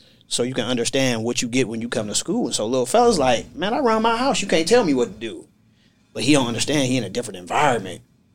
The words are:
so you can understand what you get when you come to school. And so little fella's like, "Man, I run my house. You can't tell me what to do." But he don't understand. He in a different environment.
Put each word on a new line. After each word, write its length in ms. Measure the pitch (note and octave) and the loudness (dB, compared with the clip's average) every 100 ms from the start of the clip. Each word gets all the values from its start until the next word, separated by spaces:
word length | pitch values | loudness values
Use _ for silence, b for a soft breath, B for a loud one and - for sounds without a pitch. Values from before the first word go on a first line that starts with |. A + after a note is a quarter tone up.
| b b b | b b b
so 160 | - | -2
you 100 | B2 | -2
can 120 | C3 A2+ | -2 -2
understand 580 | B2 A#2 C#3+ C3 A#2 | 0 0 2 2 0
what 180 | A2+ A#2+ | -2 -2
you 60 | B2+ | -2
get 200 | B2 A2 | 0 0
when 140 | A2+ | -2
you 80 | A#2 | -6
come 180 | B2 G#2+ | -4 -4
to 80 | G#2 | -4
school. 300 | - A3 B2 | -2 -2 -2
And 100 | - | -2
so 100 | G#2+ | -2
little 200 | C3 B2 | 0 2
fella's 340 | A3 A#3+ G3 | 4 4 4
like, 340 | C3 A#2 - | 2 0 -2
"Man, 200 | C3 F#3 | -6 -4
I 60 | C4+ | 0
run 220 | B3+ A3 | 2 2
my 140 | A3+ A3+ | 2 0
house. 260 | C4+ F#3 | 0 0
You 60 | G3 | 0
can't 200 | E3 E3 | 0 4
tell 160 | A#3+ F#3+ | 4 4
me 80 | |
what 120 | C3 A2+ | 2 0
to 60 | G#2+ | -4
do." 260 | A2+ E2+ - _ _ b b b b | -12 -12 -18 _ _ b b b b
But 100 | A#2+ | -6
he 80 | A2+ | 2
don't 160 | D3 A#2+ | 4 4
understand. 400 | A#2 - D3 B2+ | -2 0 0 2
He 80 | B2+ | 0
in 60 | |
a 60 | G2+ | -2
different 280 | G#2 A#2 F#2 | -6 -8 -10
environment. 640 | F2+ A2+ D3 A#2+ F#2 D#2+ - _ _ | -4 2 2 2 -4 -14 -18 _ _